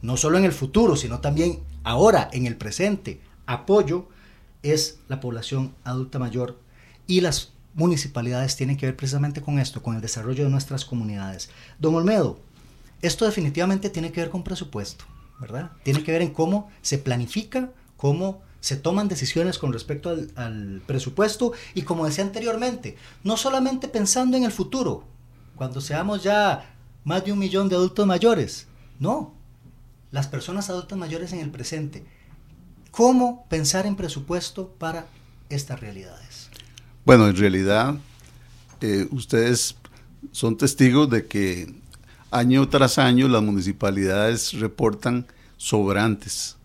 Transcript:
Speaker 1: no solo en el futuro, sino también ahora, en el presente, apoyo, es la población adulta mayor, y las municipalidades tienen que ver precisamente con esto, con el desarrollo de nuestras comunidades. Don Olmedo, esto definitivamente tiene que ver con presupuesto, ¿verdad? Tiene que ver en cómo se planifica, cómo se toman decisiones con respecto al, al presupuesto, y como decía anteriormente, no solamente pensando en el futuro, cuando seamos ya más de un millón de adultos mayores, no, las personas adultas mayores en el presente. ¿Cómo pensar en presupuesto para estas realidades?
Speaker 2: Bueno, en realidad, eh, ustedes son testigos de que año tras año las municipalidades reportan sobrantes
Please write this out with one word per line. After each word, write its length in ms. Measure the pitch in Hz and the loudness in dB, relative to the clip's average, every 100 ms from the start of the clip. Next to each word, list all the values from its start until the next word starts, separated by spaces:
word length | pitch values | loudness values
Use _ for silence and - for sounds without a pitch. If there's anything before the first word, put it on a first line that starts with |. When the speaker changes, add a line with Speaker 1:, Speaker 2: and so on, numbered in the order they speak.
Speaker 1:
no 160 | 117 123 | -2 0
solo 200 | 156 175 | 2 4
en 60 | |
el 80 | 190 | 4
futuro, 460 | - 135 208 226 147 | 2 0 4 4 4
sino 240 | 123 120 | 0 -4
también 400 | 143 151 170 170 - - 113 | -2 0 0 0 -10 -10 -4
ahora, 440 | 120 202 190 135 | 4 6 6 2
en 120 | 131 123 | -2 -4
el 120 | 113 | -4
presente, 640 | 107 - 196 196 - 90 - - - | -8 -2 -2 -2 -8 -14 -16 -20 -8
apoyo, 640 | 123 - 202 143 170 185 - - - - - | -8 2 4 4 -2 -6 -20 -20 -20 -20 -10
es 380 | 143 151 - - - | 0 0 0 -8 -10
la 140 | 131 | -8
población 520 | 123 113 - 135 131 - - | -6 -8 -6 -4 -4 -8 -8
adulta 340 | 127 131 139 | -6 -6 -6
mayor, 400 | 127 113 123 123 - - - - - | -4 -4 -4 -8 -20 -20 -20 -20 0
y 140 | 185 | 2
las 320 | 175 143 - - - | 2 -2 -6 -18 -16
municipalidades 840 | - 170 165 139 127 120 123 135 - | 0 2 2 -2 -4 -4 -2 -2 -2
tienen 180 | 131 139 | -2 -2
que 100 | 135 | -4
ver 120 | 131 | -4
precisamente 440 | 135 139 147 143 | -4 -2 -2 -4
con 180 | 143 143 | -2 0
esto, 220 | 131 - | -2 -4
con 140 | - 113 | -6 -6
el 60 | |
desarrollo 420 | 110 - 113 131 | -6 -6 -6 -2
de 60 | 147 | 0
nuestras 340 | 135 - 135 | 0 -2 -8
comunidades. 680 | - 120 107 101 95 95 - - - - | -6 -6 -4 -6 -8 -10 -14 -18 -20 -4
Don 160 | 156 165 | 0 2
Olmedo, 440 | 175 214 135 - - - - - - - | 2 2 0 -4 -18 -20 -20 -20 -20 -4
esto 240 | 170 - 220 | -4 0 0
definitivamente 640 | 208 151 143 180 190 196 | 0 -2 0 0 0 -2
tiene 220 | 175 160 | -6 -6
que 80 | 175 | -6
ver 100 | 165 | -6
con 140 | 185 | -6
presupuesto, 600 | - 180 151 107 98 - - - - - | -8 -8 -8 -8 -10 -12 -20 -20 -20 -16
¿verdad? 320 | 117 117 170 - | -12 -10 -10 -8
Tiene 200 | - 139 | -2 -2
que 80 | 151 | 0
ver 100 | 165 | -2
en 100 | 170 | -2
cómo 380 | 143 160 202 208 - | 0 0 0 -4 -10
se 160 | - 139 | -6 -4
planifica, 760 | 135 123 120 - 220 262 254 - - _ | -2 -4 -2 -6 -4 -6 -6 -10 -20 _
cómo 460 | 139 151 190 196 - - | -2 0 -2 -6 -16 -10
se 160 | - 135 | -6 -4
toman 320 | 220 196 208 | -2 0 0
decisiones 500 | 165 135 165 175 - | -2 -2 0 0 -2
con 140 | 143 | -4
respecto 380 | 113 - 143 170 | -4 -6 -8 -6
al, 220 | 165 151 - | -6 -6 -10
al 460 | 117 107 101 98 - | -10 -8 -10 -12 -6
presupuesto, 680 | 135 127 - 208 214 240 233 - | -4 -4 0 0 2 -2 -4 -10
y 100 | 190 | -8
como 220 | 143 165 156 | -4 -2 -2
decía 200 | 143 196 | -2 -4
anteriormente, 720 | 208 226 226 247 247 - - - - | -4 -4 -2 -2 -6 -10 -14 -20 -8
no 140 | 190 220 | -4 0
solamente 500 | 269 269 262 262 269 | 0 2 0 -2 -4
pensando 480 | 226 202 254 254 254 | -2 0 2 2 2
en 80 | |
el 80 | 247 | 0
futuro, 540 | - 185 269 208 107 - - - - - - | -2 -4 -2 -2 -4 -10 -20 -20 -20 -20 -10
cuando 240 | 131 127 | -8 -8
seamos 420 | 139 147 190 208 | -6 -4 -2 -2
ya 540 | 180 208 202 147 - - - - 143 | 2 4 4 0 -6 -20 -20 -12 -4
más 180 | 180 | -2
de 80 | 196 | -2
un 80 | 208 | -2
millón 300 | 190 190 196 | 0 0 2
de 60 | 180 | 2
adultos 300 | 185 - 202 | 2 2 2
mayores, 600 | 180 220 220 107 - - - - - | 4 4 4 0 -6 -18 -20 -20 -6
no, 340 | 143 277 302 - - - - - - - - | -2 -2 -4 -14 -20 -20 -20 -20 -20 -20 -10
las 160 | 135 139 | -6 -4
personas 420 | 139 - 190 196 | -6 -8 -8 -6
adultas 280 | 180 175 190 | -8 -8 -10
mayores 340 | 170 165 170 | -8 -8 -8
en 80 | 180 | -8
el 100 | 151 | -10
presente. 560 | 131 135 160 147 - - - - - - - - - - | -10 -10 -8 -8 -10 -20 -20 -20 -20 -20 -20 -20 -20 -20
¿Cómo 540 | - 233 254 247 240 - | 4 6 6 4 -2 -4
pensar 380 | 160 147 190 202 | -2 0 0 0
en 100 | 196 | -4
presupuesto 760 | 175 139 135 175 170 - 185 - | -6 -8 -4 -4 -4 -10 -14 -8
para 280 | 160 165 160 - - - - | -8 -8 -12 -20 -20 -20 -10
estas 300 | 143 - 120 | -8 -8 -10
realidades? 720 | 107 98 92 87 - - - - - - - - - | -12 -14 -18 -20 -20 -20 -20 -20 -20 -20 -20 -4 8
Speaker 2:
Bueno, 240 | 127 107 | 10 10
en 80 | 92 | 6
realidad, 580 | 101 95 95 104 123 147 139 - - - - - - - | 4 4 2 2 2 -2 -10 -20 -20 -20 -20 -20 -20 -8
eh, 260 | 113 101 95 | -2 0 0
ustedes 640 | 135 120 117 117 120 - - - - - - - | -4 0 2 4 2 0 -6 -20 -20 -20 -18 -14
son 240 | - 117 113 | -2 0 2
testigos 520 | 139 - 131 131 151 | 0 6 6 6 4
de 160 | 117 - | 2 0
que 480 | 101 95 90 87 - - - - - - | -2 -2 -4 -8 -16 -20 -20 -20 -20 -4
año 360 | 120 120 131 135 | 0 4 4 4
tras 300 | 147 131 - | 4 4 4
año 320 | 127 123 131 | 4 6 6
las 120 | 120 | 4
municipalidades 1160 | 107 101 92 98 101 98 95 95 110 117 - 101 | 2 0 -2 -2 -2 0 0 2 2 0 -4 -4
reportan 680 | 110 - 113 104 123 123 120 - - - | -6 0 0 0 -2 -2 -4 -16 -20 -12
sobrantes 1040 | - 110 98 98 110 101 - - - - | -2 2 2 2 2 0 -4 -8 -8 -12